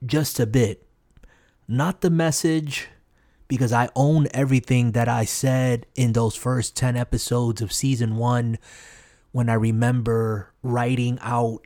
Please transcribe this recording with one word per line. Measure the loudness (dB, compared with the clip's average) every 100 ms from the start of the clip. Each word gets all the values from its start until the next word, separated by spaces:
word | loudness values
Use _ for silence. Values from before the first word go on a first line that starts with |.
just | -4 -2 -2 -2
a | 0
bit. | 2 0 -2 _ _ _ _ -20 _ _ _ -6
Not | -2 -2 0
the | 0
message, | 2 2 0 0 0 -2 -8 -10 -18 _ _ _ _ -6
because | -2 0
I | 2 0 2
own | 2 4 2
everything | 0 2 2 2 2 2
that | 2 0
I | 0
said | -2 -2 0 2 0 -2 -4
in | -2 0
those | 2 0 -2
first | -2 -2 -4 -2
ten | -2 -2
episodes | -2 -4 -2 0 0 -2
of | -4
Season | -2 -2 0 0 0
one, | 0 0 0 -4 -8 -20 -20 -20 -20 _ _
when | -2 0
I |
remember | 2 2 2 2 2 0 0 0 -4 -8 _
writing | -4 -2 0 0 0 -2
out | -4 -2 -2 -4